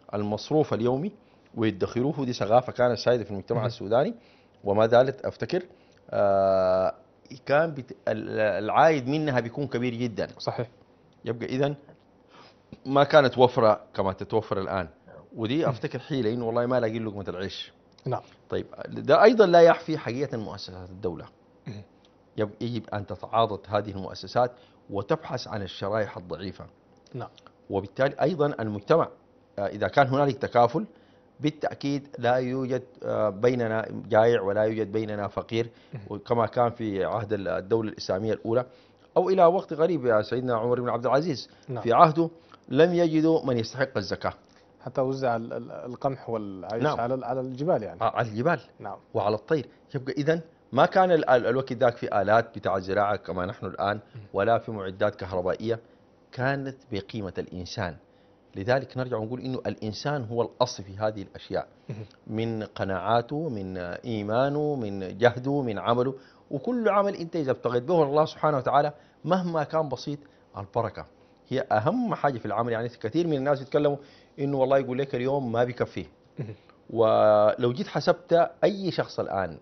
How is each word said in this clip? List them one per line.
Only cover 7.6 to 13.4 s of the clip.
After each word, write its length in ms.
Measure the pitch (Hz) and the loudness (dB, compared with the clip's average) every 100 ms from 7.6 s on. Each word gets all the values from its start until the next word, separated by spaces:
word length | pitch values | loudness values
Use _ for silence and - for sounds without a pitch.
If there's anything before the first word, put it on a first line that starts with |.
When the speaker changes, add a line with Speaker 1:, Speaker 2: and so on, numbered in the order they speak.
| 165 | 2
Speaker 1:
بت-، 220 | 143 120 - - | -4 -12 -6 -4
ال-، 560 | 110 92 110 107 92 | -4 -4 0 0 0
العائد 440 | 107 113 156 156 123 | 0 4 6 4 0
منها 320 | 151 151 123 | 0 0 0
بيكون 260 | 117 117 139 | -2 -6 -4
كبير 280 | 120 123 | -2 -2
جدًا. 340 | 117 123 98 82 - | -2 -4 -4 -6 -6
Speaker 2:
صحيح. 300 | - - 120 - _ _ _ _ | -8 -6 -8 -12 _ _ _ _
Speaker 1:
يبقى 220 | - 117 - | -8 -6 -6
إذن 280 | 127 139 226 - - _ _ _ - - _ _ - - | -2 -2 -4 -12 -20 _ _ _ -20 -20 _ _ -14 -2
ما 180 | 139 | 2
كانت 340 | 143 156 135 | 6 6 6
وفرة 420 | 117 | 6